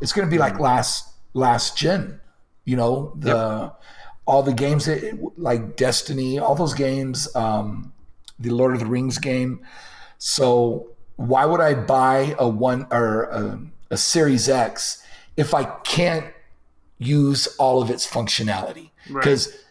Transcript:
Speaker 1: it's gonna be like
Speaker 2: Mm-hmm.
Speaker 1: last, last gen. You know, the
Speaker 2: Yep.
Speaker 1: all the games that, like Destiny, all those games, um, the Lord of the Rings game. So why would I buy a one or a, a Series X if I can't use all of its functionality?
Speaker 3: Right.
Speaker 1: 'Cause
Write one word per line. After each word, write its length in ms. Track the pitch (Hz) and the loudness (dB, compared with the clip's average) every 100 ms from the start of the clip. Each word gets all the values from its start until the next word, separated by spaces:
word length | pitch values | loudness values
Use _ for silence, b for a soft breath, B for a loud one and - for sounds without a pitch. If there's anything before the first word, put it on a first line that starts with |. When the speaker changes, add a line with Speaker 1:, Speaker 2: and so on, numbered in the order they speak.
Speaker 1:
it's 100 | 127 | -4
gonna 160 | 208 180 | 0 2
be 80 | 165 | 2
like 180 | 135 | 2
Speaker 2:
Mm-hmm. 80 | 98 | 2
Speaker 1:
last, 440 | 135 123 120 - - - - | 2 2 2 -4 -8 -16 -8
last 460 | 127 123 120 - - | 0 2 2 0 -2
gen. 420 | 151 190 - - - _ _ _ | 0 0 -4 -12 -18 _ _ _
You 120 | - 123 | -2 0
know, 380 | 117 131 151 151 | 2 0 -4 -4
the 120 | 117 | 0
Speaker 2:
Yep. 500 | 113 110 107 117 - B B B B - | 2 0 -4 -8 -14 B B B B 2
Speaker 1:
all 160 | 135 | 4
the 100 | 135 | 4
games 320 | 120 139 147 | 0 2 2
that, 340 | 151 151 - - - - | 0 -2 -4 -8 -10 -6
like 380 | 123 120 107 - | -2 0 -2 0
Destiny, 600 | 131 120 - 135 131 139 | 0 0 -2 -4 -2 0
all 160 | - | 0
those 200 | 143 160 | 2 0
games, 600 | 123 135 135 135 127 - | 0 0 0 -4 -6 -4
um, 580 | 123 113 107 104 101 - - - - - - | -2 0 0 -2 -6 -10 -14 -20 -20 -20 -8
the 120 | 120 | -2
Lord 240 | 120 131 | 2 2
of 60 | 127 | 2
the 60 | 113 | -2
Rings 320 | 123 131 117 | -2 -2 -4
game. 480 | 139 127 127 123 B B B B B B | -2 -2 -2 -6 B B B B B B
So 720 | - - 127 123 120 - - - - - | -4 2 4 4 4 0 -8 -18 -14 -6
why 280 | 120 131 147 | 0 4 4
would 140 | 170 | 4
I 140 | 156 | 4
buy 640 | 135 98 135 131 135 143 139 | 2 2 2 4 2 0 0
a 80 | 123 | 0
one 380 | 107 127 127 135 | 2 0 0 -2
or 300 | 120 113 110 | 0 0 0
a, 340 | 113 107 104 104 - - - | -2 -4 -6 -8 -12 -14 -8
a 60 | 104 | -4
Series 520 | - 170 151 127 123 | 0 4 4 4 2
X 520 | 127 110 - - - B B B - | 2 0 -2 -8 -8 B B B -2
if 180 | 147 | 0
I 100 | 151 | 0
can't 640 | 131 - - 160 175 160 151 - - - _ _ _ - | -2 -6 -4 0 0 0 -6 -18 -20 -20 _ _ _ -6
use 500 | 120 147 139 139 - - | 2 4 4 2 -2 2
all 260 | 131 127 | 2 4
of 80 | 117 | 2
its 160 | 120 - | -2 -4
functionality? 840 | 117 107 - 110 95 80 - - _ - | -4 -2 -2 -2 -2 -6 -10 -18 _ -10
Speaker 3:
Right. 140 | 139 | 0
Speaker 1:
'Cause 320 | 143 135 - B B | 2 2 0 B B